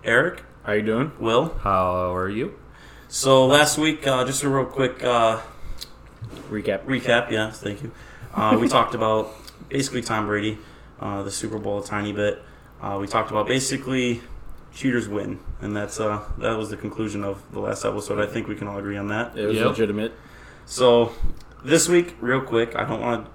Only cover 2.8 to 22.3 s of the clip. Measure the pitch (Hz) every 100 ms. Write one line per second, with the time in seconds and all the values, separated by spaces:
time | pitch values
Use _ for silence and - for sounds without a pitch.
2.8 | - - - - 131 135 131 143 147 -
3.8 | 156 156 - 131 127 135 143 135 127 -
4.8 | 127 - 123 120 113 110 - - - -
5.8 | - - - - - - - 107 101 98
6.8 | - 131 - 120 117 110 110 - - 101
7.8 | 131 - - - - - 107 110 120 131
8.8 | 117 117 110 110 107 - - - - 139
9.8 | 139 123 117 113 104 104 104 107 - -
10.8 | - - 104 101 98 98 113 110 101 101
11.8 | 101 104 104 104 104 104 - - - -
12.8 | - 98 98 110 107 107 104 127 131 135
13.8 | 127 131 123 117 - - - - - -
14.8 | 131 120 101 104 101 98 - - 101 104
15.8 | 104 - 110 104 - - - 113 107 104
16.8 | 107 - 110 101 101 98 - 104 101 104
17.8 | 110 104 101 104 104 113 107 104 104 101
18.8 | 101 101 101 104 120 - 104 107 117 -
19.8 | 107 104 113 - - - - - - -
20.8 | 127 120 117 - - - - - 127 160
21.8 | 170 175 175 - 120